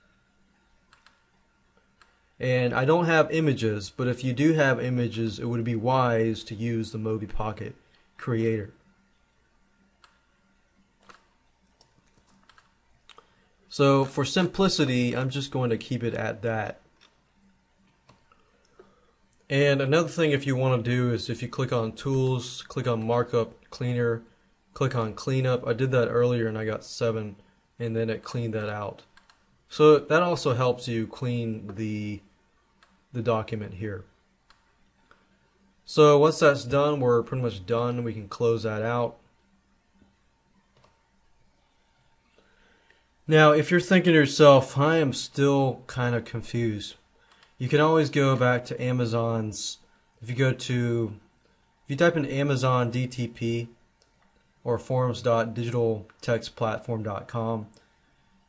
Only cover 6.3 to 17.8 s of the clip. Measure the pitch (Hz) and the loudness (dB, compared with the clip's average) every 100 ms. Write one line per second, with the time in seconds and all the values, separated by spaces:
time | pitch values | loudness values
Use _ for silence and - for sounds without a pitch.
6.3 | 110 - 104 117 117 107 110 110 110 101 | -2 -8 -8 -4 -4 -6 -6 -6 -6 -4
7.3 | - 107 104 110 - _ _ _ - - | -6 -6 -8 -12 -14 _ _ _ -12 -4
8.3 | 113 113 110 101 - _ _ _ _ _ | -2 0 -2 -6 -14 _ _ _ _ _
9.3 | _ _ _ _ _ _ _ _ _ _ | _ _ _ _ _ _ _ _ _ _
10.3 | _ _ _ _ _ _ _ - - _ | _ _ _ _ _ _ _ -20 -20 _
11.3 | _ _ _ _ _ _ _ _ _ _ | _ _ _ _ _ _ _ _ _ _
12.3 | _ _ _ _ _ _ _ - - _ | _ _ _ _ _ _ _ -20 -20 _
13.3 | _ _ _ _ - 139 139 135 - 135 | _ _ _ _ 2 4 4 2 -2 -2
14.3 | - 180 - 190 180 139 123 123 120 131 | 0 0 2 0 2 0 2 0 -2 -4
15.3 | 135 135 131 123 113 - 123 113 110 110 | -4 -6 -4 -2 -2 -4 -4 -4 -4 -6
16.3 | 110 113 110 101 - _ _ _ _ _ | -6 -4 -4 -6 -10 _ _ _ _ _
17.3 | _ _ _ _ _ | _ _ _ _ _